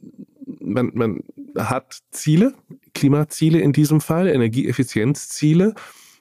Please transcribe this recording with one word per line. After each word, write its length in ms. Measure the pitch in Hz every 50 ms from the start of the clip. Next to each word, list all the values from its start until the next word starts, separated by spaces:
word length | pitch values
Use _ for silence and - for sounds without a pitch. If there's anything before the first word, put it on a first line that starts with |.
| - - - - - - _ - - - - -
man, 320 | - - 101 123 123 95 -
man 260 | - 120 113 - - - - - - 285 - -
hat 420 | - - 110 127 131 - - - - _ _
Ziele, 440 | - - - 156 151 165 214 269 277 - _ - - - _ _ -
Klimaziele 640 | - - 139 139 147 151 - - - 160 160 156 165
in 120 | - 147 135
diesem 280 | 147 151 143 151 156
Fall, 280 | - - 160 165 185 190
Energieeffizienzziele. 1500 | 151 131 117 117 113 127 - - 123 - 131 - - 113 107 127 147 - - - - - - 151 156 170 185 220 214 - - - - - - - _ _